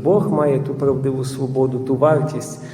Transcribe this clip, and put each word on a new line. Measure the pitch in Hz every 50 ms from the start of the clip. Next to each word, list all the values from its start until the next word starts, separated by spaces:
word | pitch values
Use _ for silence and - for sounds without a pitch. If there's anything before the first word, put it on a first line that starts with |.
Бог | 110 151 190 208 - -
має | 160 151 151 147 139 127
ту | - - 131
правдиву | 127 143 139 131 127 135 139 131 135 127
свободу, | 131 - - 139 127 131 131 131 127 127 123
ту | 131 131 135
вартість, | 127 143 156 156 139 123 - - 120 113 - - - - -